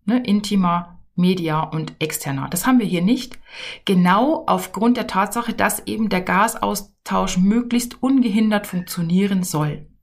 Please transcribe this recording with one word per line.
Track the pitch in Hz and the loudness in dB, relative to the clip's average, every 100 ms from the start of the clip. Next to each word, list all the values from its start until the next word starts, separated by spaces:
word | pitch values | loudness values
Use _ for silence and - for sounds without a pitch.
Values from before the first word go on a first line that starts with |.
| - | 0
ne? | 247 | 0
Intima, | 247 208 208 202 180 175 175 - - - | 2 0 2 0 2 0 -4 -16 -12 0
media | 180 185 160 156 | 2 2 0 -2
und | 160 160 156 - | -2 -6 -8 -6
externa. | 156 - 151 135 139 | -6 -6 -6 -6 -4
Das | 180 254 | -2 2
haben | 254 | 4
wir | 196 | 4
hier | 175 | 0
nicht, | 180 247 - - - - - - - | 2 0 -2 -16 -20 -18 -16 -10 0
genau | 185 180 196 269 311 - | 2 4 4 2 0 0
aufgrund | 185 185 - 233 247 | -2 -2 2 2 2
der | - | 0
Tatsache, | 185 202 233 233 | -2 -2 -2 -6
dass | - 196 196 - | 0 0 -2 -6
eben | 214 220 | -4 0
der | 185 | 0
Gasaustausch | 180 180 226 - 202 208 - _ - 190 185 180 | 0 2 2 0 -4 -4 -8 _ -4 -2 0 2
möglichst | 190 226 240 240 - - | 2 2 2 -2 -2 -4
ungehindert | 262 269 233 202 220 208 208 | 0 2 2 2 2 0 -2
funktionieren | 180 180 - 165 180 202 190 | -8 -6 -6 0 2 2 0
soll. | 180 151 151 143 - _ | -2 -2 -2 -4 -12 _